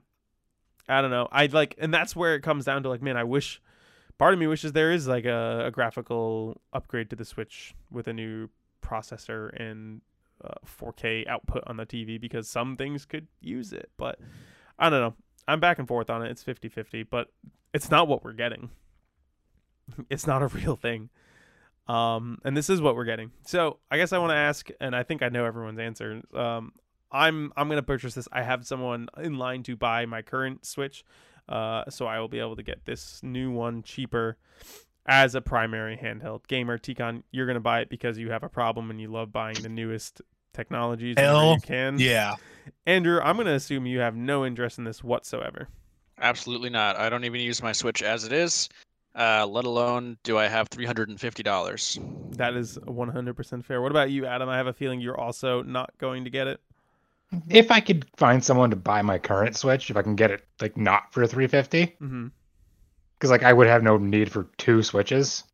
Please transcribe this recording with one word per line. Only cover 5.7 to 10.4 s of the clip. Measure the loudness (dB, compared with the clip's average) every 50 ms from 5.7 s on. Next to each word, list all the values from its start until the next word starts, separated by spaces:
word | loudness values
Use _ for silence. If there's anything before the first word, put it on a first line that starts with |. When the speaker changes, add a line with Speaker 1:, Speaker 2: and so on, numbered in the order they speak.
Speaker 1:
graphical | -2 -2 -2 -2 -2 -6 -8 -6 -4 -2 -2 -2 -2 -4 -6 -8 -10 -14 _ _ -10
upgrade | -10 -10 -6 -6 -6 -6 -6
to | -8
the | -12 -14
Switch | -14 -10 -12 -12 -12 -12 -20 -20 -20 -20 -20 -20 -14
with | -12 -10 -8 -8
a | -8
new | -8 -8 -8 -8 -10 -12 -12 _ _ _ _ _ _ -12
processor | -8 -8 -8 -10 -10 -16 -16 -12 -12 -10 -10 -10 -10 -12 -12
and, | -12 -12 -12 -14 -14 -16 -16 -18 -20 _ _ _ _ _ _ _